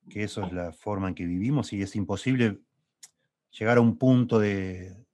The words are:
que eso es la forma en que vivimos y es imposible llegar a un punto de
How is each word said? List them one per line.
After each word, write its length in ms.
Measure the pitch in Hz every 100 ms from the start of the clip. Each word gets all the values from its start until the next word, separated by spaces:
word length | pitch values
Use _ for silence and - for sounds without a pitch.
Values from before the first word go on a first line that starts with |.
| -
que 160 | 107
eso 200 | 104 -
es 80 | 92
la 200 | 90 87
forma 360 | 80 - 104 95
en 60 |
que 100 | 85
vivimos 480 | 87 90 110 147 110
y 100 | 101
es 140 | 98 107
imposible 640 | 98 98 131 131 117 101 _ _ _ _ - _ _ _ _
llegar 280 | - 110 120
a 20 |
un 160 | 117 113
punto 420 | 131 127 120 117
de 580 | 104 98 92 92 92 95 _